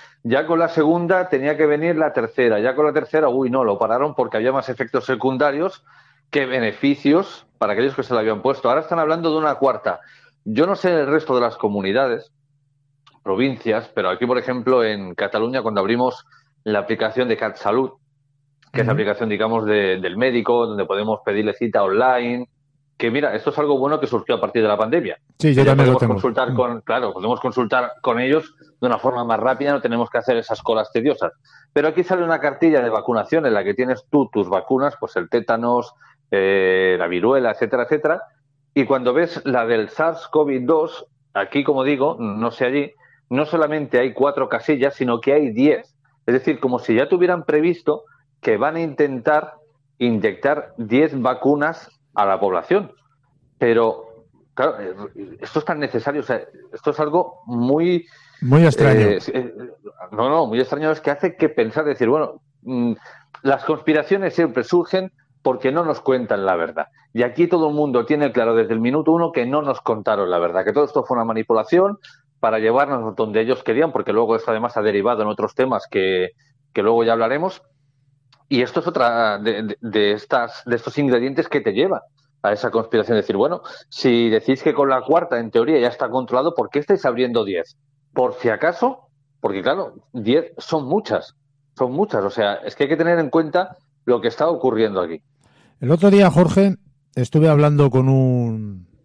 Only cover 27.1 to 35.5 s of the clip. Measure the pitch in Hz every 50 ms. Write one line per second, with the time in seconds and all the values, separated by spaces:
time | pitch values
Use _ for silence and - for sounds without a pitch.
27.1 | - 92 95 110 123 123 - 127 - 127 120 104 135 123 123 120 - - - 135
28.1 | 113 120 127 135 143 156 156 - - _ - - _ _ - 123 117 107 - 135
29.1 | 123 123 117 117 113 107 110 127 131 117 139 143 143 131 - 120 117 117 117 110
30.1 | - 120 - 131 123 117 113 - 110 - - - 113 110 107 - - 117 117 147
31.1 | 135 - 95 82 - _ _ _ _ - _ _ _ 151 143 156 156 180 175 -
32.1 | 185 180 175 165 165 156 143 143 139 - 170 165 151 139 120 117 110 107 - -
33.1 | 120 110 101 - 156 165 151 127 110 101 95 98 101 120 127 127 131 123 - _
34.1 | - 147 131 - - 104 98 87 95 - - - 135 127 139 143 143 - - 95
35.1 | - 95 87 - - 120 107 -